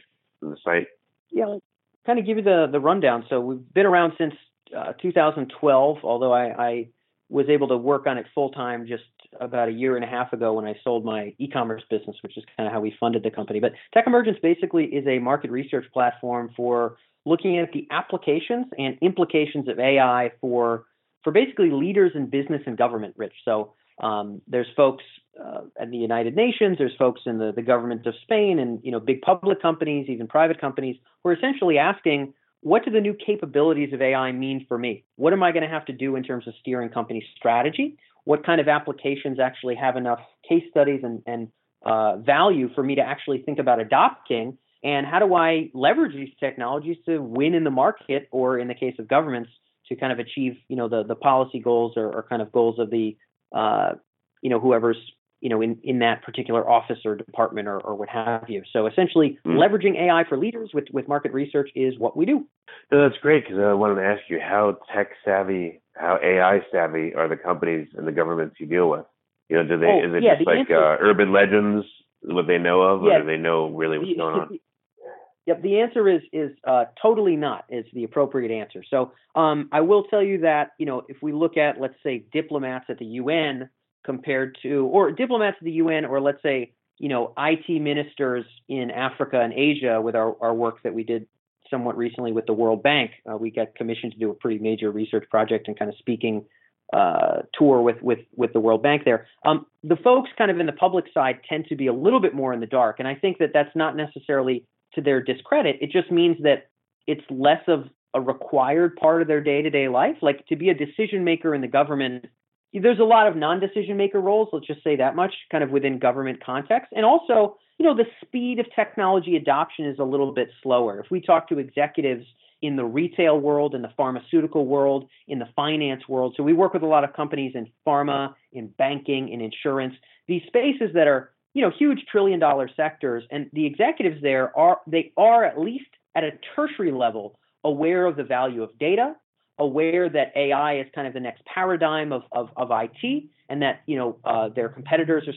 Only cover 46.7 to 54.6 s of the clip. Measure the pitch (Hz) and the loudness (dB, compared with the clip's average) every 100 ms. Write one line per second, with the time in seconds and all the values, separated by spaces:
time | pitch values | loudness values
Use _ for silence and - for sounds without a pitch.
46.7 | 143 156 165 - 160 131 117 147 170 156 | -6 -6 -8 -4 -4 -4 0 2 2 2
47.7 | 131 151 220 - 135 - 127 127 127 123 | 2 2 0 -4 -6 -4 -2 0 0 -4
48.7 | 120 131 120 110 135 156 123 117 _ _ | -6 -6 -8 0 0 2 -4 -8 _ _
49.7 | _ _ 127 135 120 117 - 131 120 - | _ _ -6 -4 -4 -6 -4 -4 -6 -8
50.7 | 127 117 113 107 113 139 131 131 131 117 | -6 -2 -2 -2 -2 2 2 0 -2 0
51.7 | 117 117 113 107 - - 127 107 123 117 | 0 0 -2 -4 -6 -6 -6 -2 0 0
52.7 | 117 110 113 110 107 _ _ _ - 107 | 0 -2 -2 -4 -6 _ _ _ -2 0
53.7 | 107 65 - _ _ _ _ 135 117 | 0 -2 -4 _ _ _ _ -2 0